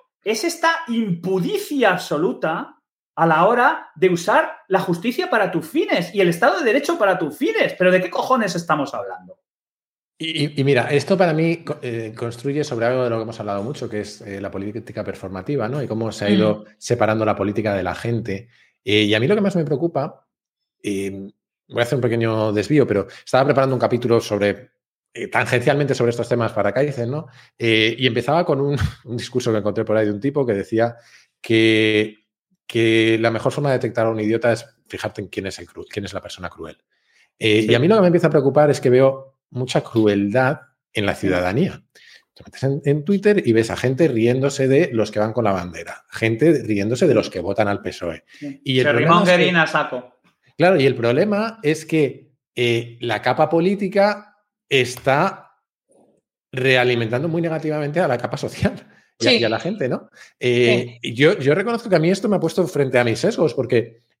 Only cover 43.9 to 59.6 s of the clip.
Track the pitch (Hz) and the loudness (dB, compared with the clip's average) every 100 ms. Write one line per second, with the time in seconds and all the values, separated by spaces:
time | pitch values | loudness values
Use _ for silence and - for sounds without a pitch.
43.9 | 131 165 120 117 131 139 143 135 135 170 | 2 2 4 2 2 0 0 2 4 2
44.9 | 117 104 107 107 110 107 95 90 85 - | 0 -2 -2 -2 0 0 -2 -4 -12 -14
45.9 | - _ - 113 113 156 165 107 104 101 | -16 _ -2 -2 2 2 2 0 -2 -2
46.9 | 120 180 113 101 92 87 98 104 101 90 | 0 2 2 0 -6 -6 -2 0 0 -6
47.9 | - 87 78 _ - 143 135 - 127 135 | -8 -10 -10 _ -16 -14 -12 -2 0 2
48.9 | 117 160 170 180 175 180 175 156 156 147 | 2 4 4 6 4 4 2 0 -2 -4
49.9 | 127 - _ _ _ _ _ 170 185 135 | -8 -12 _ _ _ _ _ 2 4 2
50.9 | 117 117 127 208 202 220 220 147 156 - | 2 0 2 0 0 -4 -4 -2 -2 -2
51.9 | 160 139 - _ _ _ - 120 117 120 | 0 0 -2 _ _ _ -2 0 0 -4
52.9 | - 120 104 127 120 151 165 170 202 196 | -10 -6 -2 0 2 2 2 0 0 -2
53.9 | 196 202 202 - _ _ _ _ 139 123 | 2 2 0 -12 _ _ _ _ 0 0
54.9 | - - 139 185 - - _ _ _ _ | -2 0 2 2 -2 -18 _ _ _ _
55.9 | _ _ _ _ _ _ 127 131 127 123 | _ _ _ _ _ _ -2 2 4 4
56.9 | 120 113 120 165 165 170 160 156 151 147 | 2 0 -2 -2 -2 -2 -4 -4 -4 -4
57.9 | 156 175 123 - 151 113 - - - - | -2 0 0 -4 -6 -8 -2 -4 -4 -18
58.9 | _ _ _ 226 220 117 110 | _ _ _ 2 2 2 -2